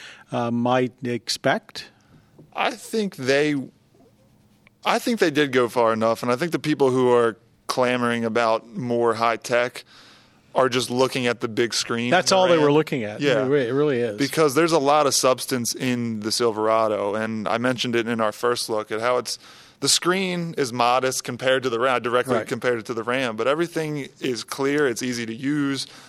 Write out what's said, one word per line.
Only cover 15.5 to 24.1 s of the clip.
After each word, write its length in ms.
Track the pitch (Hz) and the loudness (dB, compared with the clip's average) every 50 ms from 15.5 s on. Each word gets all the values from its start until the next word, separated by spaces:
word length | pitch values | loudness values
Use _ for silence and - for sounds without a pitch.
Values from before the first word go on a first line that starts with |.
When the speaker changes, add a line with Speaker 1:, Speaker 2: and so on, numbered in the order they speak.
| 135 123 117 - - | -2 -2 -2 -4 -4
Speaker 2:
in 460 | - 135 127 123 120 120 117 113 104 | -2 -2 -2 -2 0 -2 -4 -4 -4
the 100 | 104 110 | -4 -4
Silverado, 840 | - - 120 117 104 107 107 110 110 113 113 107 104 98 101 101 98 | -2 0 0 0 0 2 0 2 2 2 2 2 0 0 -2 -2 -2
and 340 | 110 110 110 110 110 101 82 | -4 -4 -4 -4 -4 -2 -2
I 100 | 104 117 | -2 0
mentioned 380 | 120 127 123 104 - 123 113 | 0 0 -2 -2 -2 -2 0
it 100 | 117 110 | 0 0
in 140 | 113 120 113 | 0 -2 -2
our 120 | 110 107 | -2 -2
first 360 | 104 - - 120 120 113 - - | -2 -2 -2 -2 -2 -2 -4 -4
look 240 | 113 107 107 - | -4 -4 -4 -6
at 80 | 110 107 | -6 -2
how 160 | 113 123 127 123 | 0 0 0 0
it's, 200 | 110 - - - - - - - - - _ - | -2 -6 -8 -12 -12 -20 -20 -20 -20 -20 _ -4
the 80 | 139 135 | -2 0
screen 640 | - - - 170 180 190 190 185 175 175 170 165 - | 0 0 2 0 0 0 -2 -4 -4 -4 -6 -6 -4
is 160 | - 139 117 | -4 -4 -2
modest 520 | 120 123 120 120 123 131 127 131 127 - - | 0 0 2 4 4 2 2 0 -2 -4 -6
compared 380 | - 123 107 127 131 131 135 127 | -8 -6 -2 0 0 2 2 0
to 60 | 131 | -2
the 80 | 113 113 | -2 0
Ram, 200 | 123 135 127 123 | 0 0 0 0
directly 340 | 113 120 117 123 123 135 123 | 0 0 0 0 0 0 -2
Speaker 1:
Right. 100 | 110 104 | -2 -2
Speaker 2:
compared 400 | - 131 113 131 123 120 113 104 | -4 -6 -4 -2 -2 -2 -2 -4
to 80 | - 120 | -6 -6
the 80 | 113 | -6
Ram, 340 | 107 120 123 135 135 120 110 | -4 -4 -2 -2 -2 -4 -2
but 100 | 107 113 | -2 0
everything 600 | 127 147 160 170 165 - 160 160 151 151 143 131 - | 0 0 0 -2 -4 -4 -6 -6 -4 -6 -8 -8 -10